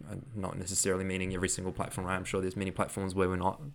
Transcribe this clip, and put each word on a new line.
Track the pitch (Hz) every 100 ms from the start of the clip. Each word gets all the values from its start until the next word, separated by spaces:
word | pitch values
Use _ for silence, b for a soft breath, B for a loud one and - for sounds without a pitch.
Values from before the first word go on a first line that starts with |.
| -
I'm | 98 -
not | 110 92 -
necessarily | 90 95 98 92
meaning | 95 92 95
every | 92 90
single | - 92
platform, | - - - 90
right? | 92
I'm |
sure | 92 95
there's | 92 101
many | 98
platforms | 90 98 - 95
where | 92 92
we're | 92
not, | 92 - 139